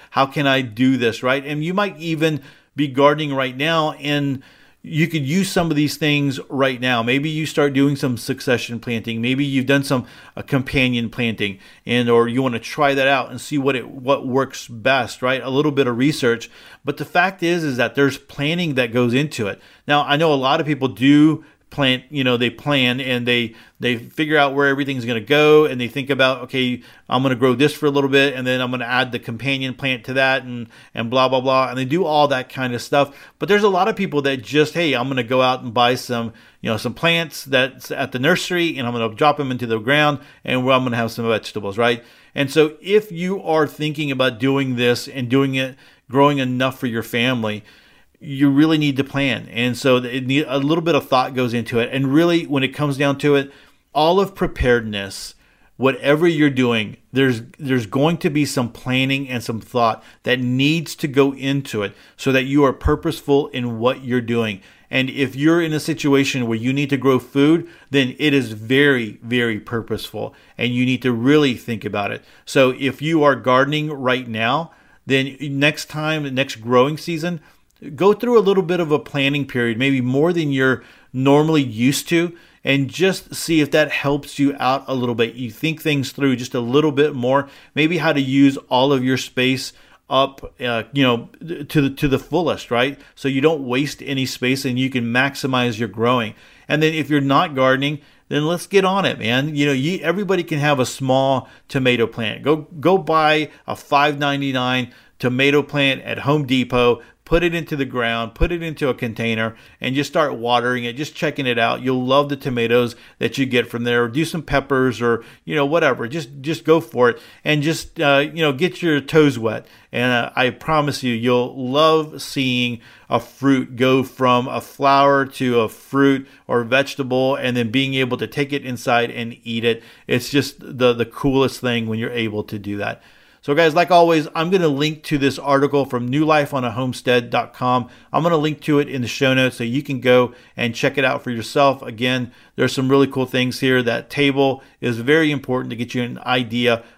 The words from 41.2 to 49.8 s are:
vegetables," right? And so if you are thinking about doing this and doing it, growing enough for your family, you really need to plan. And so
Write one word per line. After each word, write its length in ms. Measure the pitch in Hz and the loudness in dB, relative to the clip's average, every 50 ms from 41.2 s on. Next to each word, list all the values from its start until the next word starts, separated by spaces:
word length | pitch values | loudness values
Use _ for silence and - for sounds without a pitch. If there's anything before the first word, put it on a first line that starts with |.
| 117 113 | -2 0
vegetables," 500 | 113 104 - - - 107 98 101 95 110 | 0 -2 -2 -6 -10 -8 -8 -6 -2 0
right? 260 | 117 120 123 120 - - - _ _ _ _ | 0 0 0 -2 -6 -16 -20 _ _ _ _
And 160 | 139 139 135 | -4 -4 0
so 280 | - 160 151 156 151 - | 2 2 2 2 0 -6
if 300 | - 175 202 214 208 - | -4 0 2 2 2 0
you 320 | 165 165 175 185 196 190 - | -6 -6 -4 -4 -4 -4 -2
are 240 | 165 156 156 151 - | 0 0 0 0 0
thinking 420 | - - 151 151 147 156 156 143 | -2 -6 -6 -6 -4 -4 -4 -4
about 300 | 135 127 131 131 120 107 | 0 0 0 0 0 0
doing 360 | 131 135 135 139 139 131 123 | 0 0 2 0 0 -2 -2
this 320 | 120 123 120 120 120 - 139 | 0 2 2 2 0 -2 -10
and 220 | 123 135 123 117 | -10 -8 -4 0
doing 240 | 127 135 139 135 131 | 2 2 2 2 0
it, 220 | 131 131 131 127 - - - _ _ _ - | -4 -4 -6 -8 -16 -20 -20 _ _ _ -2
growing 300 | 117 135 143 147 143 139 | 2 4 4 4 4 2
enough 400 | 131 127 127 123 131 131 131 - | 0 -2 0 0 0 -2 -2 -4
for 80 | - 123 | -6 -4
your 160 | 113 113 107 | -4 -4 -6
family, 600 | - - 120 117 127 127 120 110 107 107 104 - - - _ _ _ _ _ _ _ _ _ | -4 -2 0 0 0 0 0 -2 -4 -6 -8 -12 -18 -20 _ _ _ _ _ _ _ _ _
you 280 | - 156 139 135 143 143 | -12 -10 0 2 2 4
really 280 | 139 139 156 160 165 151 | 6 4 4 4 4 2
need 200 | 151 143 135 127 | 2 0 0 -2
to 60 | 131 | -4
plan. 420 | - - 139 139 135 113 110 - - | -4 -2 -2 -2 -2 -2 -4 -6 -8
And 280 | 85 113 120 123 120 | -4 -2 -2 -2 -2
so 180 | 117 | 0